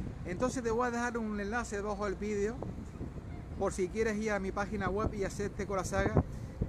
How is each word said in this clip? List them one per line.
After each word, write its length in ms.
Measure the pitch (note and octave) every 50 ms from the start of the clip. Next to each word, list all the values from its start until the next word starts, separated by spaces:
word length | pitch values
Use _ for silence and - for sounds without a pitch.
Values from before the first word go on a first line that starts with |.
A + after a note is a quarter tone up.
| - - - - -
Entonces 360 | E3+ F3+ F3 B3 B3+ B3 C4
te 80 | A#3 A3+
voy 180 | A3 A#3+ B3 A#3+
a 20 |
dejar 280 | A#3 A#3+ A#3+ B3 A3+ A#3
un 220 | A3 G#3+ G#3 G3+
enlace 360 | G3+ G3+ A3+ B3 A3+ - G#3+
debajo 280 | G3+ G3 G#3+ G3+ F#3+ G#3
del 100 | G3+ F#3
vídeo, 420 | E3+ G#3 G#3+ G#3 G3+ G3 G#3+ B3 - - - - - - - - - - - - - - - - - - - - -
por 140 | G3 F#3+
si 160 | - G3+ F#3 E3+
quieres 300 | - A3 A3 A3+ G#3 G#3
ir 140 | A3 G#3+
a 60 | G#3 G3
mi 140 | F#3+ F#3+
página 360 | - G3+ G3+ F#3+ G#3+ G3 F#3+ F#3
web 260 | F#3+ G#3 A3 - A3
y 100 | G#3 F#3+
hacerte 420 | F3 - - G3+ F#3+ - G#3 F#3+
con 100 | F#3 G3
la 80 | F#3 F3
saga, 380 | - G3 F#3+ G3 G#3 A3 - - - - - - - - - -